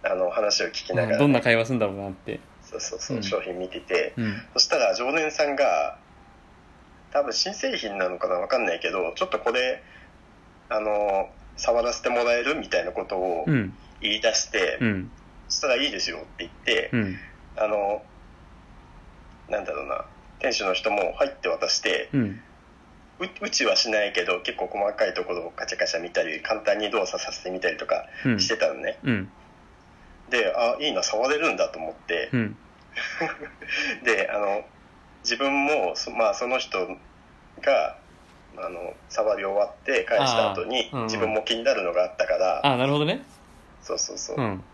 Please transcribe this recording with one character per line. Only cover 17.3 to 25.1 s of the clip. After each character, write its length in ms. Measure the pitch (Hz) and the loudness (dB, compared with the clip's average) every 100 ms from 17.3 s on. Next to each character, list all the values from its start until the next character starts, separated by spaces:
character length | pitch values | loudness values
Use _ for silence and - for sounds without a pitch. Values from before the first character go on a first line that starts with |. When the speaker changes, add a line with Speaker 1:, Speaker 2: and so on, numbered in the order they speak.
| - - - | -20 -14 -2
Speaker 1:
あ 120 | 107 | 0
の、 360 | 104 101 104 - - - - - - - - - - - - - - - | 2 0 -2 -6 -20 -20 -20 -20 -20 -20 -20 -20 -20 -20 -20 -20 -20 -4
な 120 | 107 | -4
ん 40 | - | -2
だ 60 | |
ろ 140 | 73 69 | -6 -4
う 20 | |
な、 180 | - - - - - | -6 -6 -14 -20 -4
店 140 | 135 | -2
主 120 | - 98 | 0 0
の 80 | |
人 180 | 90 110 | 0 2
も 220 | 104 90 | 2 0
入 160 | - - | 2 0
っ 20 | |
て 160 | - - | 0 -2
渡 220 | 82 - | 0 0
し 100 | - | 0
て、 300 | - - - | 2 0 0
Speaker 2:
う 40 | 143 | 0
ん。 240 | 107 107 - - - - - - - - | 0 -4 -14 -20 -20 -20 -20 -20 -20 -10
Speaker 1:
う-、 60 | 190 - | -10 -6
う 80 | - | -4
ち 160 | - 117 | 2 4
は 100 | 95 | 4
し 120 | 117 | 4
な 160 | 107 101 | 4 2
い 60 | |
け 120 | 92 87 | 0 0
ど、 160 | 90 | 0
結 160 | - - | -2 -4
構 80 | 92 | -4
細 260 | 104 101 | 0 0
か 140 | 107 | 2
い 60 | 104 | 0